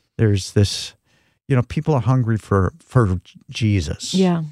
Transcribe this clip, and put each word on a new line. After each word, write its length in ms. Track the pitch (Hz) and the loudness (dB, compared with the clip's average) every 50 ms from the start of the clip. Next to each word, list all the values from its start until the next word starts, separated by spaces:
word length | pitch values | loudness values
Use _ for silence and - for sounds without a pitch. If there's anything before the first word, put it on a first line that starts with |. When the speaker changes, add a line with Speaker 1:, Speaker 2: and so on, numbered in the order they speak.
| _ _ _ - | _ _ _ -2
Speaker 1:
there's 340 | 107 110 101 98 92 - - | 0 0 0 0 -2 -2 0
this, 400 | 104 101 - - - - - - _ _ _ _ _ _ _ _ _ _ _ | 0 0 0 0 -6 -10 -12 -16 _ _ _ _ _ _ _ _ _ _ _
you 80 | 139 | 0
know, 80 | 127 120 | 0 0
people 320 | - - - 151 - 156 | -2 -6 -6 -2 0 0
are 60 | 131 | 0
hungry 360 | 101 113 131 127 120 110 113 107 | 2 2 0 0 2 0 -2 -2
for, 360 | - - 101 98 95 95 - - | -2 0 0 2 2 0 -2 -6
for 400 | _ _ - 127 117 98 92 90 - - _ - _ _ | _ _ 2 2 2 2 0 -2 -4 -10 _ -20 _ _
Jesus, 640 | 131 - 107 107 104 98 78 73 - - - - - | -8 -4 0 0 0 0 0 -2 -6 -8 -10 -6 -2
Speaker 2:
Yeah. 300 | 185 190 180 175 170 160 151 | 0 2 2 0 -2 -4 -6